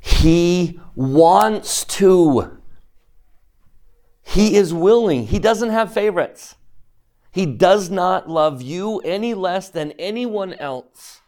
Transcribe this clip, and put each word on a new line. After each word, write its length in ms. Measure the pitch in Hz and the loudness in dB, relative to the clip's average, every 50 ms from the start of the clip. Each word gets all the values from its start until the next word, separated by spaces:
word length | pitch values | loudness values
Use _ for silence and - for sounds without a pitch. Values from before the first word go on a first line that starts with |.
He 760 | - - - - - 160 165 170 170 175 175 180 175 165 175 - - - - | 0 2 2 4 4 4 4 4 2 2 2 0 0 -2 -4 -10 -18 -18 -8
wants 880 | - 131 131 135 147 165 165 180 196 - 220 214 240 - - - - - | -6 -4 0 4 6 6 6 6 4 4 2 0 -4 -6 -6 -6 -6 -6
to. 720 | - - - 196 190 185 185 170 156 135 117 95 - - - - - - - - _ _ - _ _ _ - _ _ _ - _ _ _ _ _ _ _ - - - _ _ _ _ _ _ _ | -6 -4 2 4 4 6 6 6 4 4 0 -2 -4 -10 -18 -20 -20 -20 -20 -20 _ _ -20 _ _ _ -20 _ _ _ -20 _ _ _ _ _ _ _ -20 -20 -20 _ _ _ _ _ _ _
He 320 | - - 175 214 214 180 | -4 0 2 2 4 4
is 180 | 202 202 165 165 | 2 2 2 -2
willing. 540 | 170 165 196 220 240 233 208 160 127 113 101 | 0 2 4 4 4 2 0 -2 -2 -2 -4
He 120 | - 202 | -4 -2
doesn't 300 | 175 220 226 202 233 233 | 0 0 0 0 -2 -4
have 240 | 214 226 226 - 220 | -2 -2 -4 -2 -4
favorites. 640 | 220 202 214 196 175 143 - - - - - - _ _ - - - - _ _ _ _ _ _ _ _ _ | -4 -4 -2 -2 -2 -4 -4 -8 -18 -20 -20 -20 _ _ -20 -20 -20 -20 _ _ _ _ _ _ _ _ _
He 140 | - 180 190 | -6 -4 -4
does 440 | 160 127 104 185 180 196 208 196 165 | -4 -2 0 4 4 4 2 0 -4
not 380 | 190 190 180 185 185 180 - - | -6 -4 -2 -2 -2 -4 -6 -6
love 340 | 160 165 151 156 143 127 | -2 0 0 0 -2 -4
you 380 | 127 127 156 180 190 214 220 - | -12 -12 -10 -8 -8 -6 -8 -6
any 340 | - 160 175 202 220 240 233 | -6 -6 -6 -4 -4 -6 -6
less 360 | 196 185 185 175 190 190 - | -4 -4 -4 -4 -6 -8 -8
than 220 | _ 170 151 151 147 | _ -8 -8 -8 -10
anyone 600 | - 165 190 214 233 247 240 214 208 196 185 175 | -12 -10 -10 -8 -6 -6 -6 -6 -6 -8 -8 -10
else. 680 | - 143 143 135 127 123 _ _ _ - - - _ _ | -12 -10 -10 -10 -10 -12 _ _ _ -20 -20 -20 _ _